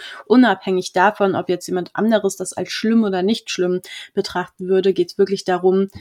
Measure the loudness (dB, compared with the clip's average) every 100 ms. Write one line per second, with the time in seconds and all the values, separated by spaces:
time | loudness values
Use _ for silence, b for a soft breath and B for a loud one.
0 | B B 2 4 6 2 -2 -4 -2 2
1 | 2 2 0 0 -2 -4 -4 -4 -4 -2
2 | 0 2 0 -4 -8 -8 -8 -4 0 2
3 | 2 0 0 -2 -4 -4 -2 -2 B B
4 | B -6 -4 -6 -8 -10 -2 2 2 0
5 | -2 0 0 0 -2 0 2 2 0 B